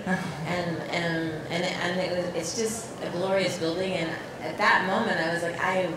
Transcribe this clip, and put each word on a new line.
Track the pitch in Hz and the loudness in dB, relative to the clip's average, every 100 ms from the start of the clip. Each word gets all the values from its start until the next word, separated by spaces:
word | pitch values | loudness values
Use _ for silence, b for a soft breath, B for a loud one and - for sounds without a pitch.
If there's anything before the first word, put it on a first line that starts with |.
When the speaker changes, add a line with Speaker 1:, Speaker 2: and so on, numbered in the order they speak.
| - | 0
Speaker 1:
Uh-huh. | 175 - 147 165 | 0 0 -4 -2
Speaker 2:
and, | 175 170 160 - | 0 0 -2 -2
and, | 170 170 165 160 156 151 | -2 0 0 -2 -4 -2
and, | 170 | 0
and | 180 - 175 180 | 0 0 0 0
it | 180 180 | 0 0
was, | 175 170 | 0 -2
it's | 165 - | -2 -2
just | 220 214 - - | -2 -2 -6 -8
a | 160 | -6
glorious | 175 190 190 180 175 | -2 2 4 2 0
building. | 165 170 190 | 0 0 0
And | 175 165 - - - | 0 0 -4 -8 -6
at | 160 - | -6 2
that | 185 180 185 | 4 4 4
moment, | 208 214 175 | 2 2 2
I | 160 | 2
was | 170 | 0
like, | 170 - | -2 0
"I | 185 190 180 | 0 2 2